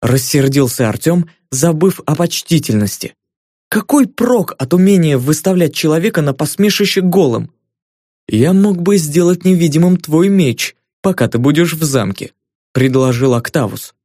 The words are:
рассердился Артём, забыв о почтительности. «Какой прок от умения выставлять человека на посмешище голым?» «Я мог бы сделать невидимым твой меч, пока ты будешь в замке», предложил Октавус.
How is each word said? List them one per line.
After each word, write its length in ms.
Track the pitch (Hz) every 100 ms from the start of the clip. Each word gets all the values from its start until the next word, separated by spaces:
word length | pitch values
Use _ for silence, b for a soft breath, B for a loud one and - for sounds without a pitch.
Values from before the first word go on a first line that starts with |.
рассердился 880 | - 131 - 147 135 135 131 - 117
Артём, 400 | 104 - 175 165 b _
забыв 500 | 131 165 156 190 180 -
о 100 | 151
почтительности. 960 | 175 - - 165 - 107 104 - - _ _ _ _ _ _
«Какой 380 | 214 - 294 262
прок 480 | - 247 247 175 -
от 140 | 131
умения 460 | 180 190 196 160 139
выставлять 560 | 127 156 190 185 165
человека 480 | - 160 156 196 214
на 100 | 147
посмешище 720 | - 151 - 202 - 202 -
голым?» 500 | 185 180 156 113 113 _ _ _ _ _ _ _ -
«Я 260 | 107 139
мог 280 | 190 202 185
бы 160 | 170 202
сделать 480 | 151 147 175 175
невидимым 540 | 180 185 165 147 175 180
твой 300 | - 156 190
меч, 460 | 196 151 117 - - _ _
пока 260 | 196 185 120
ты 100 | 113
будешь 360 | 127 147 170
в 100 | 165
замке», 480 | 156 135 98 98 - _ _ _ _
предложил 640 | - 131 131 131 120 135
Октавус. 600 | 120 - 165 113 - - _